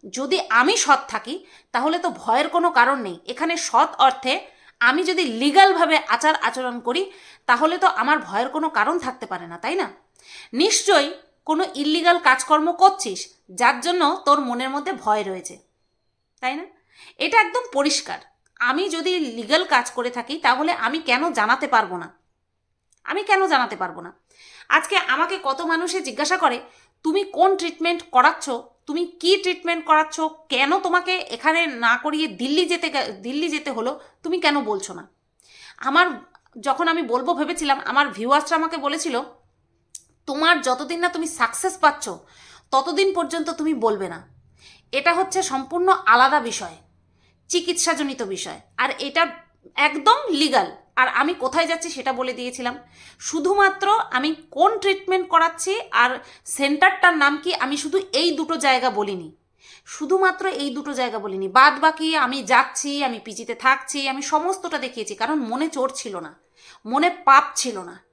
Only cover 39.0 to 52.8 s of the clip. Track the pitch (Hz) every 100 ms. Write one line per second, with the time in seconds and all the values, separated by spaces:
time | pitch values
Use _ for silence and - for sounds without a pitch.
39 | 330 247 277 - _ _ _ _ _ -
40 | _ _ - 285 320 339 262 254 294 339
41 | 349 349 320 - 226 - 381 370 302 294
42 | - 170 _ _ - - _ 262 269 302
43 | 392 381 330 330 311 - 311 285 226 208
44 | 185 165 - _ _ _ - - _ 262
45 | 294 339 381 381 370 269 262 349 370 370
46 | - 240 262 294 233 - 190 - _ _
47 | _ _ _ _ _ 349 339 349 - 330
48 | 285 269 208 190 185 151 _ - 254 269
49 | 285 294 330 - _ _ - - 294 294
50 | 277 349 539 302 302 247 185 - _ -
51 | 254 233 285 359 262 277 339 330 339 269
52 | 262 247 254 247 247 247 240 269